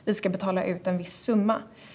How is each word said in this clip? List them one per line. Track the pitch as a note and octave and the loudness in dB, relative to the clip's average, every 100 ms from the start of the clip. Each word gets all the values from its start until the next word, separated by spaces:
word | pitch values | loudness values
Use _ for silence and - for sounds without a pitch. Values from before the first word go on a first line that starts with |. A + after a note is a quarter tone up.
vi | - | -2
ska | G#3 G3 | 0 0
betala | F#3 F#3+ F#3 | -2 -2 0
ut | - F3 F#3 | 0 -2 -2
en | F3+ | -2
viss | F3 | -2
summa. | - - G#3+ G#3 A3 - - - | -2 2 2 4 0 -4 -20 -20